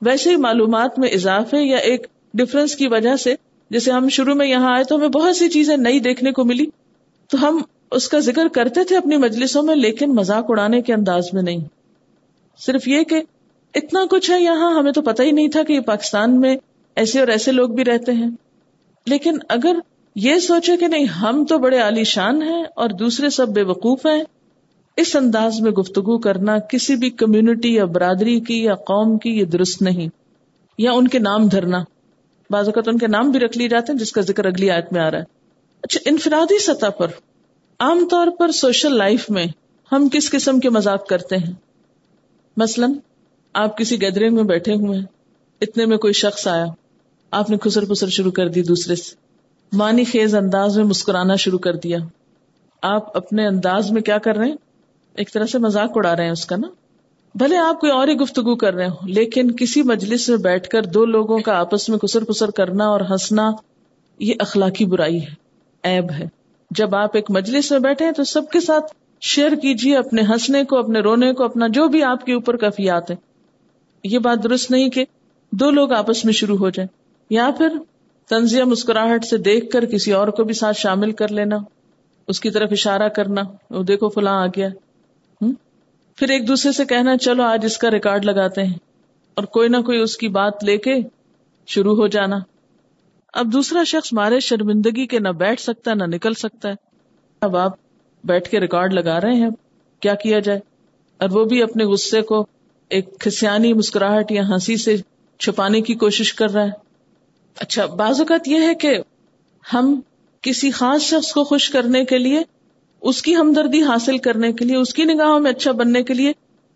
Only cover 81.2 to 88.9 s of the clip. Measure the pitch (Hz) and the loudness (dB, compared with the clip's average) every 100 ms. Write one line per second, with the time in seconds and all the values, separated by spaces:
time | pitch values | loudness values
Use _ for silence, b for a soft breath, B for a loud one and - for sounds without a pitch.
81.2 | 214 208 208 208 202 _ _ _ _ _ | -4 -2 -2 -4 -8 _ _ _ _ _
82.2 | - 185 220 208 208 202 208 196 214 208 | -8 -4 -2 -2 -2 0 0 0 0 0
83.2 | 196 202 196 - _ 185 185 202 214 208 | -2 -4 -6 -12 _ -6 -2 0 0 0
84.2 | 202 196 185 190 196 190 _ _ _ _ | 0 0 -2 -2 -6 -6 _ _ _ _
85.2 | _ - 220 269 _ _ _ _ _ - | _ -6 -6 -6 _ _ _ _ _ -6
86.2 | 262 269 226 269 285 277 262 247 254 254 | -2 -2 0 0 0 0 0 0 2 2
87.2 | 254 247 233 226 220 220 233 208 202 202 | 2 0 2 0 -2 -2 0 0 0 0
88.2 | 202 196 190 196 190 170 _ | 0 0 -2 -2 -4 -4 _